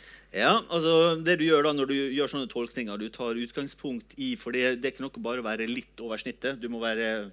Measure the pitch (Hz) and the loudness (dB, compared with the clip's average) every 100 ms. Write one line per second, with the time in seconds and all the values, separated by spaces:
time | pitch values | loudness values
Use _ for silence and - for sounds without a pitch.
0 | - - - 92 127 220 - 170 160 165 | -20 -20 -8 2 4 4 2 0 4 6
1 | 170 165 165 175 160 151 151 147 135 139 | 6 4 2 4 6 6 4 2 0 0
2 | 139 135 135 143 123 123 117 - 113 104 | 0 0 -2 -2 -4 -4 -4 -6 -6 -6
3 | 107 - 120 117 120 - 139 - 147 120 | -8 -6 -4 -4 -4 -6 -8 -6 -6 -8
4 | - - 131 120 - 127 127 123 131 127 | -10 -8 -6 -4 -4 0 2 2 -2 -4
5 | 139 123 113 123 110 110 113 127 - - | -8 -6 -6 -4 -2 -2 -4 -4 -8 -12
6 | 117 107 127 - 131 135 117 117 113 110 | -8 -8 -8 -6 -4 -4 -6 -4 -2 0
7 | 113 110 101 | 0 -2 -4